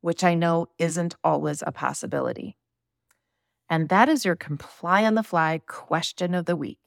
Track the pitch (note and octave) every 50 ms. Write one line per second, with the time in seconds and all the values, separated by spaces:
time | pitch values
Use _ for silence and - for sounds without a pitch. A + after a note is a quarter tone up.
0 | - E3+ E3+ - - F3+ F3 E3+ E3+ E3+ E3 E3 E3+ - _ _ E3 E3+ D#3 E3+
1 | E3+ E3+ - _ _ D#3+ D#3+ D3 D3+ D3+ D3 D3 - D#3 C#3+ - - C3+ C#3 -
2 | - - - C#3 C3 B2 B2 - - - G3 _ _ _ _ _ _ _ _ _
3 | _ _ _ _ _ _ _ _ _ _ _ _ _ _ E3 D#3+ D#3+ D3 F3+ G3
4 | A3+ C4+ D#4+ C4+ - G3 E3+ - - - D3 C#3+ - - - - - E3+ F3+ G3
5 | A3 A3 A3 A3 A3 - - E3+ D#3+ D#3+ D#3+ D#3+ - - - - - - D#3 D#3+
6 | E3+ - - - F3+ F3+ F3 F3+ E3+ E3 F3 D#3 C#3+ - - _ _